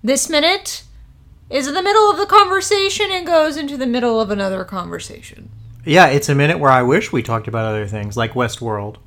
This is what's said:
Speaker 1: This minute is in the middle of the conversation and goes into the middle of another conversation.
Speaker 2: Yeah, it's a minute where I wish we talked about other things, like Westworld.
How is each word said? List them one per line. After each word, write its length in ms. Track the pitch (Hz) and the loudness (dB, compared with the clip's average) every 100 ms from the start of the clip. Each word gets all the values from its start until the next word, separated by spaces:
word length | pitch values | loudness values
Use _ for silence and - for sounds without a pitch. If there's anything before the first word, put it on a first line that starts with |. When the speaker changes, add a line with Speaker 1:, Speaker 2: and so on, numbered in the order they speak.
Speaker 1:
This 240 | 220 269 - | 0 -2 0
minute 580 | 311 320 392 - - - - - - - - - | 0 0 0 -6 -14 -16 -20 -20 -20 -20 -20 -6
is 160 | 269 277 | -4 -2
in 80 | 311 | -2
the 80 | |
middle 260 | 370 415 415 | 2 4 4
of 80 | 349 | 2
the 80 | 403 | 4
conversation 880 | 415 392 381 370 403 392 392 392 | 4 4 2 0 0 0 -2 -4
and 160 | 381 349 | -4 0
goes 300 | 339 311 294 | 2 2 -2
into 200 | 285 285 | -8 -6
the 80 | 254 | -4
middle 340 | 240 240 226 | -2 0 0
of 120 | 214 | -2
another 320 | 202 196 190 | -2 -4 -6
conversation. 880 | 185 190 175 170 - - - - - - - - - | -8 -10 -10 -12 -14 -18 -20 -20 -20 -20 -20 -16 2
Speaker 2:
Yeah, 220 | 156 170 | 6 6
it's 220 | 139 143 | 4 2
a 60 | 139 | 2
minute 220 | 147 170 | 2 2
where 140 | 143 | 4
I 100 | 131 | 4
wish 300 | 123 160 - | 4 2 0
we 100 | 139 | -4
talked 260 | 113 113 110 | -2 -4 -4
about 200 | 113 110 | -4 -4
other 180 | 107 101 | -4 -6
things, 320 | 107 104 107 | -8 -8 -4
like 160 | 113 | -4
Westworld. 640 | 123 127 - 120 107 104 107 | -2 -4 -4 -6 -6 -6 -12